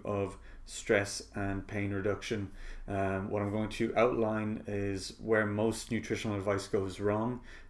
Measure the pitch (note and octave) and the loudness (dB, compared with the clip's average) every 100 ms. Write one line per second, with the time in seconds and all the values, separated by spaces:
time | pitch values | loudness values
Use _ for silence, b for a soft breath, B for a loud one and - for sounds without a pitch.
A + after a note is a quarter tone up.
0 | - G2+ G2 - B B - - - G#2 | -2 0 -2 -4 B B -12 -10 2 4
1 | G2+ - - G#2+ G2 G2 - G#2 G2 G2 | 4 -4 -8 -4 -2 -2 -4 -2 -2 0
2 | G2+ G2 - A2 G2 B B B - G2 | 0 -2 -2 -2 -4 B B B -4 0
3 | G2 F#2+ G2+ G#2 G2+ G#2+ G#2 - A2+ G#2 | 2 0 0 0 0 0 -2 0 2 6
4 | B2 A#2+ A2 G#2+ G#2+ A2 - G2+ G2+ F#2+ | 6 6 2 2 0 -2 -2 -2 0 -2
5 | - - A2 A2 G#2 G#2 A2 A2 - A2 | -6 -8 2 4 4 2 2 0 -2 -2
6 | - G#2 A2 G2+ G2 G2 - G#2 G2 F2+ | 0 -2 0 0 2 2 2 0 0 0
7 | G2+ G#2 A#2+ A#2+ B B B | 2 2 2 -2 B B B